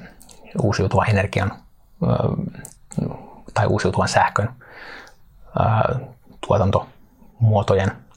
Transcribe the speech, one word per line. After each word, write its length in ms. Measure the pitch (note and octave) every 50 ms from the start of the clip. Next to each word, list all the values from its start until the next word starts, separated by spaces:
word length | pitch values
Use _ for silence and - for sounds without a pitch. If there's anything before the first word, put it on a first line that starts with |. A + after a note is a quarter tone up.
| - - - - - - - - - - - -
uusiutuvan 480 | B2 G#2 G2+ - F#2+ F#2 - G2 F#2+ A2+
energian, 420 | G#2+ F#2+ G2 - - G2+ G2 G#2 - - - - - - - _ - -
ö, 40 | - A#2 A#2+ - - - - - - - - - - - - - - - - - - - - - - - - - - - -
tai 120 | A2+ G#2
uusiutuvan 420 | - G2+ G#2 - F2+ - - F#2 F#2
sähkön, 400 | - G2+ F#2+ - - - G#2+ - - - - - - - - - - - - - - - - - - - - - - -
ö, 340 | F2+ G#2+ A2 B2 - - - B2 - - - - - - - - -
tuotantomuotojen, 1500 | - G#2 G2 F#2 F#2+ F2+ - - - - - - - - - - - - - A2+ A2 G#2 G2+ G2+ - G2+ F#2+ F#2+ G2 - - - - -